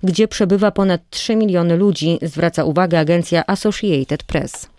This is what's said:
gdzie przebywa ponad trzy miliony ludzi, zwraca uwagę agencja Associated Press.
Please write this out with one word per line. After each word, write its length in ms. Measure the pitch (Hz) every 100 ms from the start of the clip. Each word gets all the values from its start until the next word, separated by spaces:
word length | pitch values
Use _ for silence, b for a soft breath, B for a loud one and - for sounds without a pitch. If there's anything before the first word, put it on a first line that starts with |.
gdzie 260 | 185 175 220
przebywa 420 | - 202 196 208
ponad 300 | 202 196 175 _
trzy 260 | - - 220
miliony 400 | 214 175 170 170
ludzi, 420 | 202 170 156 165
zwraca 420 | 160 151 165 170
uwagę 340 | 143 151 180 165
agencja 480 | 156 175 165 170 -
Associated 760 | 190 214 202 208 147 135 151
Press. 460 | - 156 - - -